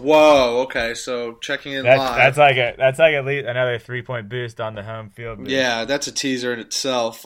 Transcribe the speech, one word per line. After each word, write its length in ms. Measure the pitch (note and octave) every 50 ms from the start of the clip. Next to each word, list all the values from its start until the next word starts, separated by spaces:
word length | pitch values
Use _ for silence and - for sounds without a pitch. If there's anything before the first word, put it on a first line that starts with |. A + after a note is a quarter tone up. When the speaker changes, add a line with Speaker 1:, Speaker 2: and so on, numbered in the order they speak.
Speaker 1:
whoa, 640 | B2 C#3+ D#3 D#3 D3+ D3+ D3 C#3 B2+ A#2+ A#2 B2 C3
okay. 280 | C3 - C3 A#2 A#2 A#2
So 400 | - - - B2 A#2+ A#2+ A#2 A#2
checking 380 | - - - D3 C3+ - D3 C#3
in 120 | C3+ C3
Speaker 2:
That's, 140 | B2 C3 C3+
Speaker 1:
live. 180 | C3+ B2+ A#2+
Speaker 2:
that's 220 | B2 B2+ C#3 C3+ D3
like 180 | D3 C#3+ C3+
a, 180 | B2+ A#2+ A#2 -
that's 220 | - C3+ C3+ C3+ D3
like 160 | D#3+ D#3+ D3+
at 100 | C#3+ C3+
least 220 | C3+ C#3 C#3+ -
another 320 | A#2 A#2+ B2+ B2+ B2 A#2+ A#2
three-point 500 | - - B2 B2 A#2 - B2+ A#2 A2 G2+
boost 320 | A#2+ B2+ B2 A#2 A2+ -
on 140 | A#2 A2 A2
the 80 | G#2 G2
home 280 | A2+ A2+ A2 A2 G#2
field 280 | _ - A#2 A#2 A2+ G2+
boost. 120 | C3 C3
Speaker 1:
Yeah, 360 | C3 C3+ C3 B2 A#2 A2+ A2+
that's 220 | A2 C#3 - - C3+
a 40 | A#2
teaser 400 | - - C#3 C3 B2 B2+ B2 A#2+
in 80 | A2+
itself. 640 | G#2+ - - - - C3+ B2+ B2 A#2 A2+ A#2 - -